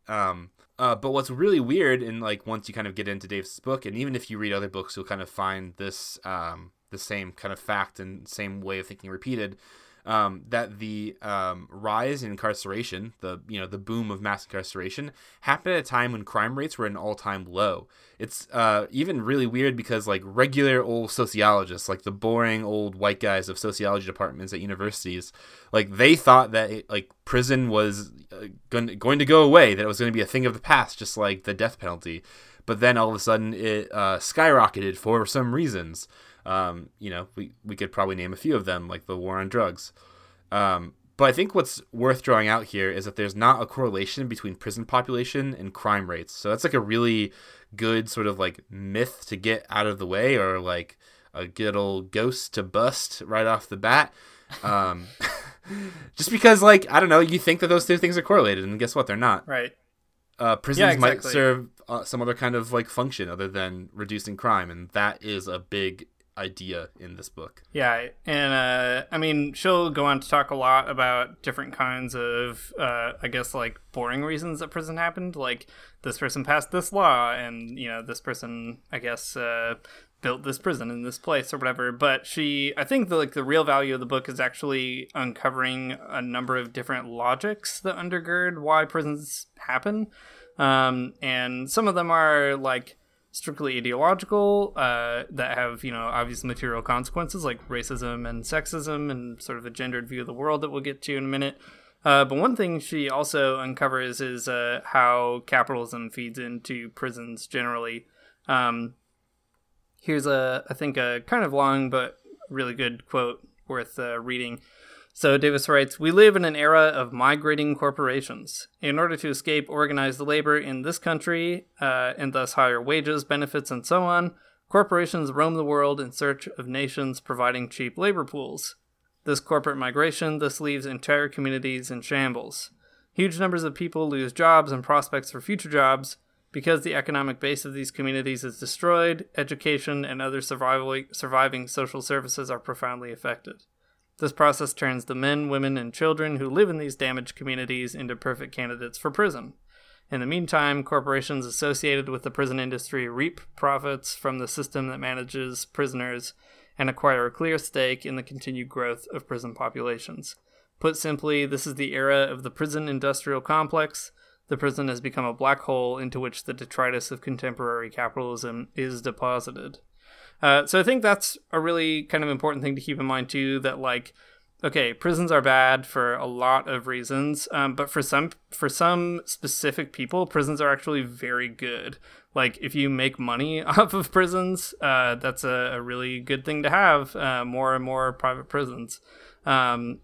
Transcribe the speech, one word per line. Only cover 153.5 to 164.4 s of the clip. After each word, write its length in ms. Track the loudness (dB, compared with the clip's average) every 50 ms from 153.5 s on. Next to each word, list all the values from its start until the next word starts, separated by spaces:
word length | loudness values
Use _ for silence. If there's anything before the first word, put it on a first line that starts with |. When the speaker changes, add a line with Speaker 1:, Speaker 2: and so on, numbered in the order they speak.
| -6
Speaker 2:
profits 580 | 0 0 2 2 0 -2 -4 -6 -6 -8 -10 -10
from 240 | -6 -4 -4 -4 -4
the 100 | -6 -6
system 400 | -6 -8 -8 -6 -6 -6 -6 -6
that 100 | -6 -8
manages 640 | -6 -6 -6 -6 -8 -8 -8 -8 -8 -6 -8 -10 -10
prisoners 640 | _ -4 -4 -4 -2 -2 -6 -6 -6 -6 -8 -10 -12 -16 _ _ _ _ _ _ _ _ -4
and 100 | -2 -2
acquire 380 | -2 2 2 4 4 4 2
a 40 | 0
clear 280 | -2 -2 -2 0 0 -2
stake 480 | -4 -4 -2 0 0 0 0 -2 -6
in 100 | -8 -8
the 60 | -8
continued 460 | -10 -10 -14 -12 -10 -8 -8 -8 -10 -8
growth 380 | -6 -4 -4 -4 -4 -6 -10 -12
of 140 | -14 -12 -10
prison 260 | -8 -8 -8 -8 -10 -8
populations. 840 | -6 -6 -6 -6 -4 -4 -4 -4 -6 -8 -14 -14 -14 -14 -16 -16 _ _ _ _ _ _ _ _ -2
Put 180 | 0 0 0
simply, 480 | 0 -4 -4 -4 -2 -2 0 0 0 0
this 220 | 0 -2 -4 -6
is 80 | -6 -6
the 180 | -6 -6 -4 -2
era 280 | 0 2 2 4 4
of 200 | 2 0 -2 -8
the 80 | -10 -10
prison 380 | -6 -6 -6 -4 -4 -6 -4 -4
industrial 520 | -4 -2 -2 -2 -2 -2 -4 -4 -4 -4
complex. 720 | -2 0 0 0 0 0 0 -2 -2 -2 -4 -12 -14 -14 _ _ _ _ _ _